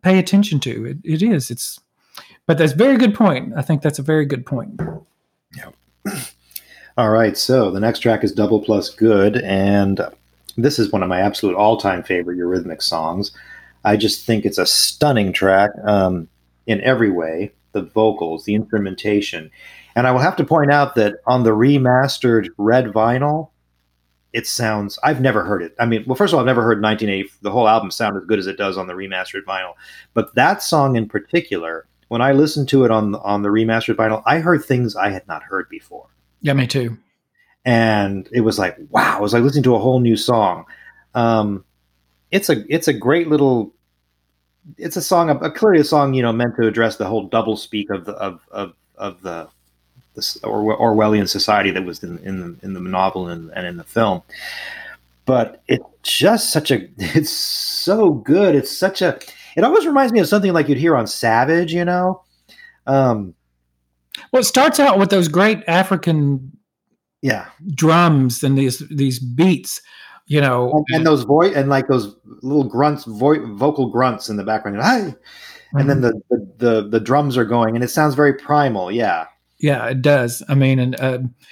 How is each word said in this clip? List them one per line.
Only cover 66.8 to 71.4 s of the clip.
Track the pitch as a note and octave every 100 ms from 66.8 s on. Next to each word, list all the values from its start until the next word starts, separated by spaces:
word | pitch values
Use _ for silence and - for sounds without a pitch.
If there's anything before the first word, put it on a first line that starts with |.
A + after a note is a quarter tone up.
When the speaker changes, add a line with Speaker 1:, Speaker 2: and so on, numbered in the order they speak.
| _ _ _ _
Speaker 2:
Yeah. | C3+ G#2+ - - E3+
Speaker 1:
drums | C#3 D#3+ E3 F3 D3 C3 A#2+
and | C#3 C3+
these, | C3+ B2 -
these | D3 C3+ B2
beats, | B2+ B2 F#3 F3+ F#3 - _ - - - -
you | D3
know. | C#3 B2 B2
Speaker 2:
And, | D3+ D3 C3
and | D#3+
those | D3
voi-, | A2+ D3